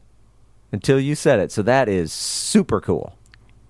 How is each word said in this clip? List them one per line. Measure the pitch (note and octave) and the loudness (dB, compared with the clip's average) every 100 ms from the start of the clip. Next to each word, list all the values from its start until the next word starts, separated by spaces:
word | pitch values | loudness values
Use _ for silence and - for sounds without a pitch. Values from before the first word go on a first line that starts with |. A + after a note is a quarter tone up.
| _ _ _ _ _ _ _ | _ _ _ _ _ _ _
until | G#2 - C3+ | -4 0 2
you | C#3 | 0
said | D3 D#3+ A#2 | 0 2 2
it. | E2+ | 2
So | - | 0
that | G2+ C3+ A2+ | 2 2 2
is | F#2+ D#2 | 0 -2
super | - - - - A3 - G2+ | -6 -8 -6 0 0 2 -2
cool. | - D#2 - - _ - _ - | -2 -4 -6 -16 _ -20 _ -20